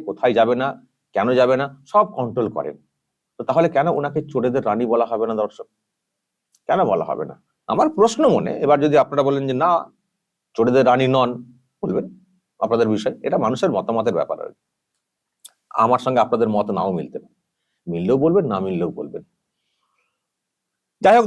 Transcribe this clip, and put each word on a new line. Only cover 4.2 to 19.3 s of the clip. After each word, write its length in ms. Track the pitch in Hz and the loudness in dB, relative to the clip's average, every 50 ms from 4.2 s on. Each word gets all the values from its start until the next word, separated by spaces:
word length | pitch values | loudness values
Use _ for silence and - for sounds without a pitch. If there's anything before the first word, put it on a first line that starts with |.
| - - | -6 -4
চোরেদের 300 | - 127 117 127 123 135 - 113 | -4 -2 -2 0 0 -2 -2 -2
রানী 160 | 104 113 123 113 | -2 -2 0 0
বলা 140 | 117 117 117 - | 0 0 0 0
হবে 140 | 117 107 113 110 | -2 -2 -2 -2
না, 40 | 113 107 | -2 -2
দর্শক? 240 | 107 104 - - - - _ _ _ _ _ _ _ _ _ _ _ _ _ _ _ _ _ _ _ - | -4 -4 -6 -12 -20 -20 _ _ _ _ _ _ _ _ _ _ _ _ _ _ _ _ _ _ _ -2
কেন 120 | 143 190 175 117 | 0 0 2 0
বলা 120 | 95 82 78 73 | 0 -2 -2 -4
হবে 140 | 64 - 78 - | -6 -6 -8 -10
না? 40 | - - _ _ _ _ _ - | -12 -18 _ _ _ _ _ -4
আমার 160 | 113 190 269 311 311 190 | -2 0 0 0 2 2
প্রশ্ন 240 | 208 226 - - 320 247 160 | 2 2 2 2 2 2 2
মনে, 180 | 104 - - - - 151 | 2 0 -2 -4 -2 2
এবার 140 | 139 147 143 147 | 2 2 2 4
যদি 120 | 151 147 147 127 | 4 4 4 2
আপনারা 180 | - 143 143 139 139 | 2 0 0 0 0
বলেন 140 | 143 139 139 135 | 0 0 -2 -2
যে 40 | 127 127 | -2 0
না, 80 | 156 180 175 165 - - _ _ _ _ _ _ _ _ _ _ _ _ - | 0 2 0 0 -2 -8 _ _ _ _ _ _ _ _ _ _ _ _ -2
চোরেদের 280 | - 113 123 123 135 123 123 | 0 0 4 4 4 4 4
রানী 160 | 123 131 131 131 131 | 4 4 2 2 2
নন, 160 | 131 123 120 123 117 - - - _ _ _ _ _ | 2 0 0 -2 -8 -14 -18 -20 _ _ _ _ _
বলবেন, 240 | - 160 180 - - - - - _ _ _ _ _ _ _ - - | -8 -4 -4 -4 -6 -8 -14 -20 _ _ _ _ _ _ _ -8 -4
আপনাদের 240 | 110 117 117 117 107 107 | -2 0 0 2 0 0
বিষয়, 200 | 98 - 127 117 - - | -2 -2 -4 -6 -6 -4
এটা 100 | 135 165 185 123 | -4 -2 -2 -2
মানুষের 260 | 110 127 120 196 175 120 | -2 -2 -2 -2 0 0
মতামতের 380 | 95 90 - 113 113 110 117 95 80 | -2 -2 -2 -2 -2 -2 -2 -2 -2
ব্যাপার 180 | 71 - 80 80 78 | -4 -4 -6 -10 -10
আর 60 | - - | -14 -16
কি। 80 | _ _ _ _ _ _ _ _ _ _ _ _ _ _ _ _ _ - - _ _ _ _ - - 113 | _ _ _ _ _ _ _ _ _ _ _ _ _ _ _ _ _ -20 -20 _ _ _ _ -2 0 2
আমার 160 | 117 123 123 - | 2 2 2 0
সঙ্গে 160 | 131 131 120 110 | 0 2 2 2
আপনাদের 240 | - 123 110 117 110 107 | 2 2 0 0 0 0
মত 120 | 104 104 104 101 90 | 0 -2 -2 -2 -2
নাও 120 | 90 98 92 82 | -2 -2 -2 -4
মিলতে 200 | 73 - - - | -6 -8 -12 -14
পারে, 140 | - _ _ _ _ _ _ _ _ _ _ _ _ 85 | -16 _ _ _ _ _ _ _ _ _ _ _ _ -8
মিললেও 260 | 85 85 87 98 127 135 143 | -6 -4 0 0 0 2 2
বলবেন, 200 | 165 170 202 165 120 | 2 2 2 0 0
না 40 | 104 95 95 | -2 -4 -4
মিললেও 240 | 95 92 85 87 80 - - | -4 -4 -4 -4 -4 -6 -8
বলবেন। 240 | - - - - - _ | -12 -12 -14 -16 -18 _